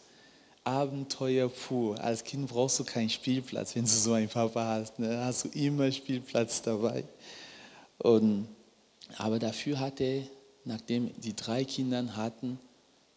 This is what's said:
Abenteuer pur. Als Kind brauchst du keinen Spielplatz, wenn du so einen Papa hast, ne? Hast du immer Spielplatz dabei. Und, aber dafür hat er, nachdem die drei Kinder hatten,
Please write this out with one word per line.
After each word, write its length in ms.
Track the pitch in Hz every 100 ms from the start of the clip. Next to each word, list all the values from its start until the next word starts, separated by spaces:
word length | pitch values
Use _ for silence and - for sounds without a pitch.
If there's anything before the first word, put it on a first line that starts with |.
| - - - - - -
Abenteuer 840 | 123 131 143 139 135 - 131 131 127
pur. 500 | 127 - 127 113 104
Als 240 | 117 113
Kind 240 | - 139 131
brauchst 320 | 120 131 -
du 40 |
keinen 260 | 131 120 113
Spielplatz, 680 | - 135 131 127 110 104 120
wenn 100 | 117
du 40 |
so 240 | 117 110
einen 160 | 113 107
Papa 360 | 120 113 117 113
hast, 340 | 110 110 -
ne? 240 | 113 117
Hast 220 | 123 120 -
du 40 |
immer 420 | 151 143 143 135
Spielplatz 720 | 127 - 127 - 117 117 -
dabei. 440 | 117 110 113 127 147 - - - - - - - - -
Und, 500 | - 110 110 101 107 - - _ _ - - -
aber 220 | 110 113
dafür 400 | 113 - 147 139
hat 220 | 135 -
er, 220 | 131 135 135 - - _ 123
nachdem 460 | 110 - 120 120 -
die 140 | 113 101
drei 300 | - 120 139
Kinder 500 | - 127 123 120 107
hatten, 440 | 113 - 127 127 - _ _ _ _